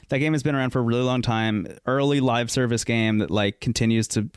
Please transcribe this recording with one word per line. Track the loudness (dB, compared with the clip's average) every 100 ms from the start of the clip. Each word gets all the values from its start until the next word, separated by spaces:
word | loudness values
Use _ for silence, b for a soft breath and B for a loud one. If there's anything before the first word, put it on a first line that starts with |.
| -6
That | -2
game | 0
has | 0
been | 0
around | 0 0
for | -2
a |
really | 0 0
long | 0 0
time. | 0 0 0 -2 -4 -8 -2
Early | 0 2 2
live | 2 0 0
service | 0 0 0
game | 0 0 2 2
that, | 0
like, | 0 0 -2
continues | -4 0 2 2 0
to | -2 -4